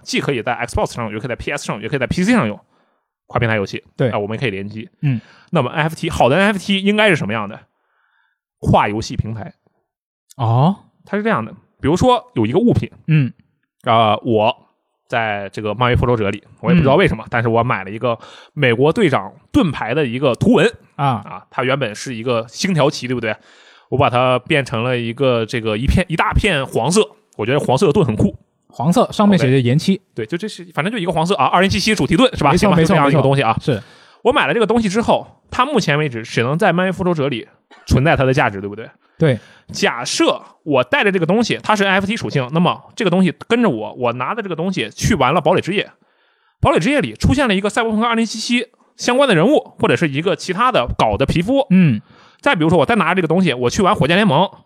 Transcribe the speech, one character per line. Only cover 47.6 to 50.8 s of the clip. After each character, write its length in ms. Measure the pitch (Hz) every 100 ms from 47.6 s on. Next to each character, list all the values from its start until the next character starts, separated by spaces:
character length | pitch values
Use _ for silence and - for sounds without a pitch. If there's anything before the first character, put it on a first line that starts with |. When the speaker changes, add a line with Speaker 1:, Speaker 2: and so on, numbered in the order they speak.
| 202
Speaker 1:
赛 100 | -
博 100 | 226
朋 80 | 214
克 60 | 240
二 100 | 226
零 80 |
七 140 | 226 220
七 300 | - 240 - _ _ -
相 220 | - 247
关 100 | 277
的 60 |
人 140 | 165 208
物， 260 | 302 - -
或 80 | 214
者 80 | 123
是 120 | 165
一 140 | 135
个 140 | 180 156
其 180 | -
他 180 | 180 254
的 160 | 175